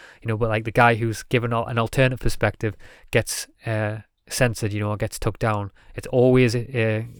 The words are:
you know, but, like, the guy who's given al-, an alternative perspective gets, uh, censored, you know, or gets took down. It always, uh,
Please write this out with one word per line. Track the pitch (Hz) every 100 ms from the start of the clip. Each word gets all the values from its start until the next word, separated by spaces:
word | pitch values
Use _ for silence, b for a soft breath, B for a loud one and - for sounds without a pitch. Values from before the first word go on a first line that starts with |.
| B B
you | 113
know, | 110
but, | 113
like, | 110 113
the |
guy | 113 120 113
who's | 113 107
given | - 127 117
al-, | 117 113
an | 117
alternative | 113 - 131 127
perspective | 113 - 107 - 110 - B B B
gets, | 117 - - - _ -
uh, | 110 107 107 - _ -
censored, | - 123 110 107
you | 104
know, | 104
or | 104
gets | 110 -
took | - -
down. | 117 107 101 b b
It | - -
always, | 127 127 127 123 120
uh, | 117 127 110 110 117